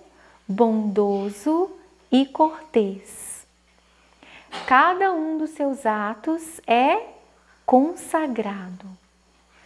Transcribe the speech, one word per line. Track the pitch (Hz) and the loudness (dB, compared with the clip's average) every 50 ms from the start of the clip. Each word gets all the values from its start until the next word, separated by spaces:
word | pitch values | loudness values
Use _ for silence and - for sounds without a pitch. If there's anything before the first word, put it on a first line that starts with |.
| - - _ _ - - _ _ _ | -16 -20 _ _ -20 -20 _ _ _
bondoso | - 190 196 240 226 220 220 214 214 196 208 208 202 202 196 196 208 202 - - 302 311 330 370 - - - - _ _ _ _ _ - | -6 0 2 2 4 4 2 0 0 0 2 2 2 0 -2 -2 -4 -8 -4 -2 0 2 2 0 -2 -4 -10 -20 _ _ _ _ _ 2
e | 254 269 | 2 2
cortês. | 269 - - 311 320 320 - - - - 233 208 196 196 190 - - - - - - - - - _ _ _ _ _ _ _ _ _ _ _ _ _ _ _ - - - - - - - - - | 2 2 2 2 2 2 -4 -12 -2 0 0 0 0 -2 -8 -12 -16 -16 -14 -14 -14 -14 -16 -18 _ _ _ _ _ _ _ _ _ _ _ _ _ _ _ -20 -20 -20 -20 -20 -16 -14 -10 0
Cada | - 262 262 302 339 370 370 392 381 370 | 4 6 6 6 6 4 2 0 0 0
um | 330 311 320 320 311 | 0 -2 -2 -2 -4
dos | 311 311 | -4 -6
seus | 311 - 285 277 269 269 - | -4 -4 -4 -2 -2 -2 0
atos | 226 214 214 208 208 226 - - 320 320 330 320 - - - - | 0 0 0 -2 -6 -6 -6 -4 -4 -4 -4 -6 -10 -16 -12 -2
é | - 233 240 254 285 339 440 466 - - - - _ _ _ _ _ _ _ _ | 2 2 4 4 4 2 0 -2 -6 -14 -20 -20 _ _ _ _ _ _ _ _
consagrado. | - - 254 269 320 359 - - - - 320 311 285 240 226 208 202 202 196 185 185 180 185 - 190 185 - _ _ _ _ _ _ _ _ _ _ _ _ _ | 4 4 4 4 2 -2 -6 -6 -4 -2 -2 -2 -2 -4 -4 -4 -4 -6 -8 -10 -12 -14 -16 -16 -18 -20 -20 _ _ _ _ _ _ _ _ _ _ _ _ _